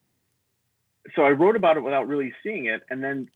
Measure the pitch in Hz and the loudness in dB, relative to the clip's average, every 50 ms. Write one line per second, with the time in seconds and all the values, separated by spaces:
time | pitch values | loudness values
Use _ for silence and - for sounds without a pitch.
0 | _ _ _ _ _ _ _ _ _ _ _ _ _ _ _ _ _ _ _ _ | _ _ _ _ _ _ _ _ _ _ _ _ _ _ _ _ _ _ _ _
1 | - - - 170 147 139 143 135 170 202 226 214 185 165 160 151 117 135 143 135 | -20 -6 0 2 4 4 4 4 4 4 4 4 4 2 2 2 0 -2 -2 -2
2 | 113 127 147 143 135 123 - - - 208 220 170 123 113 110 110 - - 127 131 | -2 -2 -2 -4 -4 -6 -8 -10 -10 -8 -8 -6 -6 -6 -6 -6 -8 -10 -10 -8
3 | 135 135 139 135 123 - _ | -6 -6 -6 -8 -10 -12 _